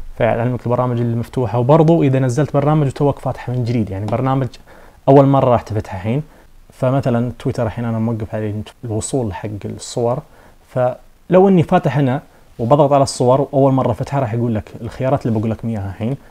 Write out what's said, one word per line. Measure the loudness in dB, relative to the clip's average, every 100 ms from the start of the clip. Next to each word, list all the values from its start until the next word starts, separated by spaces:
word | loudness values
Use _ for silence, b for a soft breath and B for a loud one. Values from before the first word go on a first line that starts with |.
| B -2
فيعلمك | 0 0 -2 -2 -2
البرامج | 0 0 0
اللي | -2 -2
مفتوحة. | -4 -4 -2 0
وبرضو | 4 4 6 4
إذا | 4 2
نزلت | 0 0 0
برنامج | 0 2 2 0
وتوك | 0 -2 0
فاتحه | -6 -8 -6
من | -4
جديد، | -2 -2 -2
يعني | -4 -4
برنامج | -2 0 0 -2 -8 B B B B 6
أول | 6 8
مرة | 4 4
راح | 2
تفتحه | 0 -6 -6 -6
الحين، | -4 -4 -6 b b -20 -20
فمثلًا | -4 0 0 0 0 -2 -4
تويتر | -6 -2 -4
الحين | -4 -4
أنا | -2
موقف | -2 -4 -6 -6
عليه | -4 -6 -10 -12
الوصول | -6 -6 -4 -4 -4
حق | -6 -8 -10 -10
الصور، | -12 -10 -2 -2 -2 -8 b b b _
فلو | -2 -2 -4 -12 _ 0 4 6
إني | 4
فاتح | 4 0 0 0
هنا | 0 -2 b b b -6
وبضغط | 2 4 4
على | 4
الصور | 2 2 2 4
وأول | 2 2 2
مرة | 2 0
فتحها | -2 -4 -4
راح | -2
يقول | -2 -2 -2
لك | -6 -12
الخيارات | -12 -6 -2 -2 0
اللي | -2
بقول | -2
لكم | -4 -4
إياها | -6 -6
الحين. | -6 -6 -6 b